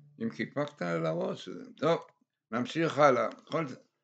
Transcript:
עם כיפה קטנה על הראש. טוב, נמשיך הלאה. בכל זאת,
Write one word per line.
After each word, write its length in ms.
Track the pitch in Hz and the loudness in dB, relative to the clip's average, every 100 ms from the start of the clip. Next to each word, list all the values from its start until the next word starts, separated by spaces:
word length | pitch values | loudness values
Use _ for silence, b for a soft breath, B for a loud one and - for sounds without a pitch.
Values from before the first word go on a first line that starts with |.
| - - | -18 -8
עם 120 | 113 | -6
כיפה 340 | - - - | -4 -6 -4
קטנה 280 | 147 - 175 | -6 -4 -4
על 140 | 165 - | -2 -2
הראש. 420 | 165 190 160 92 92 - - | -2 -4 -6 -10 -12 -14 -2
טוב, 240 | 151 170 - _ _ _ - | 0 0 -2 _ _ _ -6
נמשיך 460 | 117 127 156 160 127 | -4 -4 -2 0 6
הלאה. 300 | 147 120 110 - - | 6 6 2 -4 -6
בכל 220 | 156 139 | -4 -4
זאת, 100 | - _ _ | -8 _ _